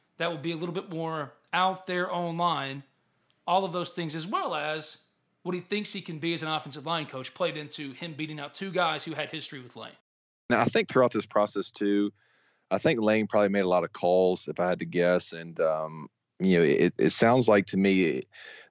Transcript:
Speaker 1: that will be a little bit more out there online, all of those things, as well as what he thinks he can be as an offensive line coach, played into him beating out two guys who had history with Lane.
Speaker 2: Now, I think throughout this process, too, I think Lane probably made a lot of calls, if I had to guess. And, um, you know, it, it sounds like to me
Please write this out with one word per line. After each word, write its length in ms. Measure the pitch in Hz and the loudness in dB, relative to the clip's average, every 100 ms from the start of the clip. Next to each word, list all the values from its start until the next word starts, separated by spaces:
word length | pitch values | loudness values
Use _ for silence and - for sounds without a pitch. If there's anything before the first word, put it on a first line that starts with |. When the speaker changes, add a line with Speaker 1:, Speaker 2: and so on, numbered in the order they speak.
| _ - | _ -6
Speaker 1:
that 140 | 170 | -4
will 80 | 165 | -4
be 140 | 156 | -6
a 40 | 165 | -6
little 180 | 175 | -4
bit 160 | 170 220 | -6 -6
more 440 | 165 160 160 139 - _ | -6 -4 -6 -8 -12 _
out 340 | 175 185 185 - | 0 2 0 -4
there 260 | 180 180 | -2 -2
online, 720 | 180 175 165 175 151 139 139 139 _ _ _ _ _ - | -2 -2 0 0 0 -4 -8 -14 _ _ _ _ _ 0
all 180 | 180 | 0
of 80 | 190 | 0
those 180 | 175 170 | -4 -6
things, 260 | - 165 160 | -6 -6 -6
as 100 | 160 | -4
well 280 | 339 339 | -4 -2
as 420 | 160 151 156 151 - _ _ _ _ | -4 -4 -6 -8 -16 _ _ _ _
what 120 | 175 | -6
he 60 | 180 | -6
thinks 320 | 180 208 208 | -4 -4 -4
he 100 | 196 | -8
can 160 | - 160 | -10 -6
be 160 | 165 | -4
as 80 | 170 | -4
an 60 | 156 | -2
offensive 360 | 156 151 143 | -4 -6 -10
line 220 | 139 165 147 | -6 -4 -4
coach, 260 | 131 127 | -10 -10
played 240 | - 175 151 | -4 -4 -4
into 360 | 147 - 143 | -10 -12 -12
him 220 | 127 170 | -10 -12
beating 260 | 143 156 151 | -8 -8 -8
out 140 | 143 | -12
two 160 | - 196 | -10 -6
guys 340 | 180 170 156 | 0 0 0
who 80 | - | -6
had 180 | 151 147 | -6 -6
history 300 | 160 - 143 | -6 -10 -12
with 160 | 123 - | -16 -16
Lane. 160 | - - _ _ _ _ - | -16 -18 _ _ _ _ 0
Speaker 2:
Now, 100 | 117 | 2
I 40 | |
think 240 | 120 226 - | 4 2 2
throughout 240 | 135 123 | 4 4
this 140 | 110 - | 4 -2
process, 440 | 110 104 - 95 | 2 2 0 -6
too, 420 | - 101 101 104 - _ _ _ _ - | -4 0 2 0 -4 _ _ _ _ -4
I 80 | 98 | 0
think 220 | 160 135 | 2 2
Lane 260 | 107 110 107 | 4 2 2
probably 220 | 107 101 | 2 4
made 120 | 101 | 2
a 80 | 92 | 2
lot 160 | 90 | 2
of 80 | 82 | 0
calls, 560 | - 90 92 92 90 - | -2 2 4 4 2 -4
if 100 | - | -2
I 100 | 90 | 0
had 120 | 87 | 0
to 40 | |
guess. 480 | 85 87 87 90 - | -2 2 4 4 0
And, 260 | 82 82 82 | -12 -10 -2
um, 480 | 82 78 78 80 71 _ _ - | 0 0 -4 -10 -16 _ _ -2
you 200 | 95 87 | 2 6
know, 60 | |
it, 300 | 78 - 87 - | 6 6 4 4
it 120 | - | 0
sounds 380 | - 117 127 113 | 4 4 4 6
like 180 | 104 95 | 4 4
to 100 | 95 | 2
me 460 | 98 95 85 67 - - - - - | 4 4 2 0 -6 -16 -20 -20 -10